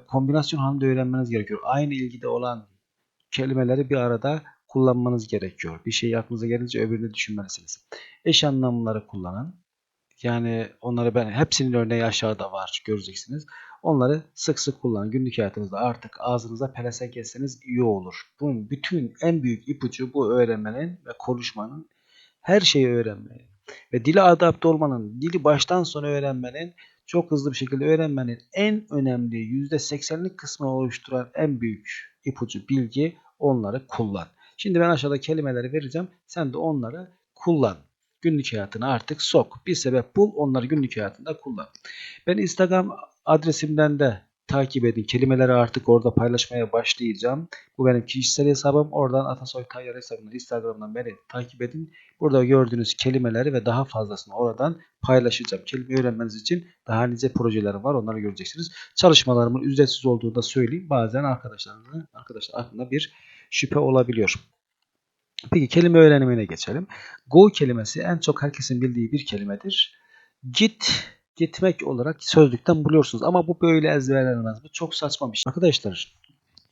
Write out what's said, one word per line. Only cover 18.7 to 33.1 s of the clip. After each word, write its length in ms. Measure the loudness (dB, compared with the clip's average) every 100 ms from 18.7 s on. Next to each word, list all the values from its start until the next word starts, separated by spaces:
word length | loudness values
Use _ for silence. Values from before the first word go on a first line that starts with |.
bütün 440 | -8 -4 -4 -4 -4
en 200 | -2 0
büyük 260 | 0 -4 -6
ipucu 440 | -6 -6 -6 -6
bu 200 | -2 2
öğrenmenin 560 | 4 2 0 -6 -6 -8 -10 -16
ve 40 | -12
konuşmanın, 720 | -6 -6 -6 -10 -12 -12 -18 _ _ _ _ _
her 200 | 2 4
şeyi 280 | 4 4 4
öğrenmenin 540 | 2 -2 -6 -14 -20 _ _ -20 -20 _
ve 120 | -2
dile 180 | 2 6
adapte 460 | 8 8 6 4 4
olmanın, 520 | 4 2 -2 -6 -6
dili 240 | -2 2
baştan 380 | 4 4 4 0
sona 240 | 0 -4 -4
öğrenmenin, 680 | -2 -2 -4 -6 -8 -12 -14 -20 _ -4
çok 240 | -2 0
hızlı 200 | 0 -2
bir 60 | -4
şekilde 280 | -4 -2
öğrenmenin 540 | 2 2 2 -2 -4 -6 _
en 340 | -2 0 0 -2
önemli 460 | -2 0 0 -2 -4
yüzde 420 | -4 -4 -2 -4
seksenlik 600 | -4 -8 -6 -6 -8 -10
kısmını 320 | -14 -8 -4
oluşturan 600 | -2 -4 -6 -8 -6 -6
en 260 | -2 -2 -2
büyük 280 | -4 -6 -10 -14 -16 _
ipucu, 440 | -10 -8 -8 -8 -4
bilgi, 480 | -2 -2 -2 -4